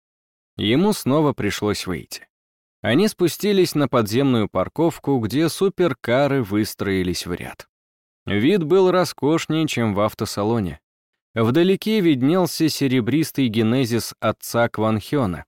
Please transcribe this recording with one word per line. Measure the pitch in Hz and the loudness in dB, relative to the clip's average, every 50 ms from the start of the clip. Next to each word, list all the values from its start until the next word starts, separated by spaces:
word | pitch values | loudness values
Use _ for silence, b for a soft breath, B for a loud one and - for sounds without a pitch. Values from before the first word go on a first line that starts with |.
| _ _ _ _ _ _ _ _ _ _ _ | _ _ _ _ _ _ _ _ _ _ _
Ему | - 98 104 120 147 185 214 | -4 0 2 2 2 2 2
снова | 202 - - 123 135 160 156 143 | 0 0 -2 0 0 2 2 0
пришлось | - - 104 101 - - 104 104 98 - - | 0 -2 -4 -4 -4 -2 -2 -2 -2 -2 -4
выйти. | 92 90 64 - - - - - _ _ _ _ _ _ _ _ _ _ _ | -6 -8 -8 -10 -12 -16 -18 -18 _ _ _ _ _ _ _ _ _ _ _
Они | - 110 117 170 208 220 | -2 0 2 2 2 0
спустились | - - 175 147 - - - 208 202 190 175 - - | 0 0 0 0 0 0 -2 0 2 2 2 2 2
на | 151 143 120 | 0 0 0
подземную | 139 123 110 95 107 131 139 135 123 113 104 - | 2 0 0 0 0 0 2 2 2 2 0 0
парковку, | - 92 90 - - - 165 165 - - - 143 139 123 | -2 -2 -4 -2 -2 0 0 0 -2 -2 -2 -2 0 0
где | 110 95 110 147 165 160 | 0 -2 -2 0 -2 -2
суперкары | - - 190 196 - - 180 160 135 - - 113 120 135 143 135 139 139 117 | 0 0 -2 0 0 0 0 0 -2 -4 -2 0 2 2 2 2 0 0 -2
выстроились | 92 101 107 107 - - - 95 98 98 92 90 90 85 - - | 0 0 0 0 -2 -4 -6 -4 -2 0 0 0 -2 -4 -4 -6
в | 87 | -8
ряд. | 87 - 62 62 - - - _ _ _ _ _ _ _ _ _ _ _ - | -8 -8 -10 -12 -16 -18 -20 _ _ _ _ _ _ _ _ _ _ _ -8
Вид | 95 95 104 113 156 208 190 | -4 -2 0 2 2 2 0
был | 160 143 180 196 185 185 | 0 2 2 4 4 4
роскошнее, | 180 185 170 - - - 131 143 165 160 - - 156 160 160 | 2 2 0 -2 -4 -4 -2 0 0 -2 -2 -2 -2 -2 -2
чем | 147 - 120 117 110 95 | -2 -2 -2 -2 0 0
в | 101 | 0
автосалоне. | 107 107 - - 110 - - 104 101 110 120 113 98 82 73 - _ _ _ _ _ _ _ _ _ _ - | -2 -2 -2 -4 -8 -6 -4 -4 -2 0 0 -2 -2 -4 -8 -12 _ _ _ _ _ _ _ _ _ _ -2
Вдалеке | 113 113 113 127 170 175 190 196 - - 214 220 220 | 0 0 2 4 4 4 2 2 0 0 0 0 2
виднелся | 175 170 143 123 127 143 175 190 175 151 - - 160 147 | 2 2 2 2 2 2 2 2 0 0 0 0 0 0
серебристый | - - 139 131 127 127 107 113 135 160 156 - - 143 131 117 | 0 0 0 0 2 0 0 0 0 0 -2 -2 -2 0 0 0
генезис | 104 113 110 110 120 135 131 110 120 110 - - - - | 2 2 2 2 2 2 0 0 0 -2 -4 -6 -8 -4
отца | - 110 104 - - - - 117 120 - | -2 -2 -2 -4 -6 -4 0 0 0 0
Кван | - 107 110 110 110 107 | 0 -2 0 0 0 -2
Хена. | - - 147 143 120 92 85 73 - | -2 -2 -2 -2 -2 -2 -4 -6 -10